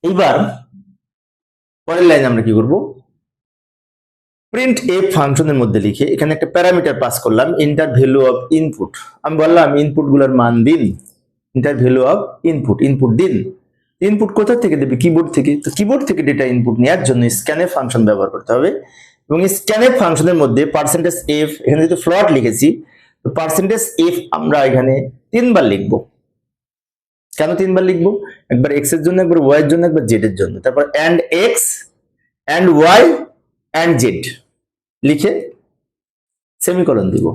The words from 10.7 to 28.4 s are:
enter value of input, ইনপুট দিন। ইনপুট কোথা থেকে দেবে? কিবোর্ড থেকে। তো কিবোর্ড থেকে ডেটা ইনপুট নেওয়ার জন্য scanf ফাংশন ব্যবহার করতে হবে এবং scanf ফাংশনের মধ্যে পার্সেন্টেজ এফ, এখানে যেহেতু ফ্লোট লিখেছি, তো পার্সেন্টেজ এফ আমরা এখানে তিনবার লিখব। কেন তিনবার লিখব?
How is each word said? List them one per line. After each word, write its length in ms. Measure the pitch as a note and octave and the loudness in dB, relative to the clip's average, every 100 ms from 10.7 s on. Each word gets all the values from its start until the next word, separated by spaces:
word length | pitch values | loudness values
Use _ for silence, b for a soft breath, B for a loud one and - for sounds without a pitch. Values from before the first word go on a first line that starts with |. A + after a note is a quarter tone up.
| D#3+ G#2+ F2 _ _ _ _ _ C3 | 2 0 -6 _ _ _ _ _ -4
enter 180 | C#3 C#3 | -2 0
value 220 | B2 B2+ B2+ | 2 2 2
of 60 | G3 - - E3+ | 0 -4 -6 -4
input, 280 | D3+ A#2+ G2 C#3 | -2 -2 0 0
ইনপুট 240 | C3+ B2+ A#2 | 0 0 2
দিন। 140 | F#3+ G2 - - _ _ _ _ F#3+ | 0 -2 -6 -14 _ _ _ _ -2
ইনপুট 220 | G#3 G#3 A3 | 0 0 0
কোথা 140 | G#3 A#3+ | 0 0
থেকে 120 | A3+ D3+ | 0 0
দেবে? 140 | C3+ B2 | -2 0
কিবোর্ড 240 | E3+ D#3+ D#3+ - | 2 2 0 -2
থেকে। 160 | C#3+ D3 | 0 -2
তো 60 | D3 - | -4 -4
কিবোর্ড 240 | G#3 C4+ C4+ | -2 -2 -2
থেকে 120 | E3 D3 | -2 -2
ডেটা 160 | C3 B2+ | -2 0
ইনপুট 220 | B2 A#2+ A2+ | 0 0 0
নেওয়ার 180 | B2+ F3+ B2+ | 0 0 0
জন্য 140 | B2 A#2 G2+ | 0 0 -2
scanf 320 | - D3+ F3+ D#3 | -6 -4 -2 -4
ফাংশন 260 | B2 A#2+ G#2+ | -4 0 2
ব্যবহার 220 | F2 G2 | 0 -2
করতে 180 | G#2+ - A#2+ | -6 -4 0
হবে 140 | E3 D#4+ B B B B _ | 0 -4 B B B B _
এবং 120 | D#3 F#3 - | -2 -2 -4
scanf 380 | - G#3+ B3+ B3+ | -4 2 2 2
ফাংশনের 360 | F#3 D#3 E3 E3+ | 0 0 0 2
মধ্যে 220 | C#3 A#2 D3+ D#3 | 2 0 0 -2
পার্সেন্টেজ 420 | C#3+ E3+ E3+ E3+ - D3+ | -2 -2 -2 -4 -4 -2
এফ, 120 | D3+ D3+ B2+ | -2 -4 -2
এখানে 160 | D3 | 0
যেহেতু 160 | D#3+ F3 | 0 0
ফ্লোট 240 | - F#3 G#3 C3+ | 0 0 2 2
লিখেছি, 300 | A#2 A2 C#3+ - B B B B | 0 0 0 0 B B B B
তো 60 | - - | -8 -6
পার্সেন্টেজ 440 | D#3+ F3 F#3+ A3+ - - E3 | -4 -2 -2 -4 -4 -2 0
এফ 100 | F3 - - | -2 -6 -6
আমরা 200 | D3+ D3 - | -2 0 2
এখানে 240 | B2+ C3 C3+ C3+ - _ | 2 0 -2 -6 -14 _
তিনবার 320 | A3+ B3 G#3 B2 | -2 2 2 2
লিখব। 200 | G2 G2+ A2 - _ _ _ _ _ _ _ _ _ _ _ _ - | -2 -2 -4 -6 _ _ _ _ _ _ _ _ _ _ _ _ -4
কেন 100 | D#3 F3 | -4 -2
তিনবার 220 | F#3+ F#3 F#3 | 0 0 0
লিখব? 160 | F3 F3+ G3+ B B | 0 0 -2 B B